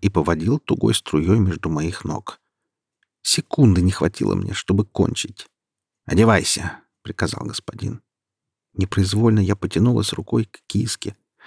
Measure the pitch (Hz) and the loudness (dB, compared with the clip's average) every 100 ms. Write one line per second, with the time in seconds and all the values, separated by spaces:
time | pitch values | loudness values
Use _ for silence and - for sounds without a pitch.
0 | 98 92 76 80 90 151 - 92 110 113 | -2 0 0 0 0 -2 -2 0 0 0
1 | - 78 85 110 92 80 82 78 80 - | -2 0 2 2 2 -2 -4 -2 -4 -6
2 | 95 107 - - _ _ _ _ _ _ | -8 -8 -10 -20 _ _ _ _ _ _
3 | _ _ - - - - 123 90 90 - | _ _ -4 -4 -2 4 6 6 2 2
4 | 82 - 50 50 - - - 98 104 - | -2 -2 -2 -2 -4 -6 -2 -2 0 0
5 | 90 - - - - _ _ _ _ _ | -2 -2 -8 -12 -20 _ _ _ _ _
6 | - 87 113 107 - - 90 - _ _ | -2 4 6 4 2 -2 -6 -10 _ _
7 | - - - - 113 107 - 110 101 110 | -12 -6 -6 -6 -10 -12 -12 -10 -8 -10
8 | _ _ _ _ _ _ _ - 95 - | _ _ _ _ _ _ _ -4 -2 0
9 | 95 104 117 110 95 101 - 156 123 113 | 0 2 4 4 2 0 -2 2 2 2
10 | 101 - - 117 113 - - 107 117 - | 0 -4 -2 -2 -2 -10 -6 -4 -4 -6
11 | - - _ _ | -10 -14 _ _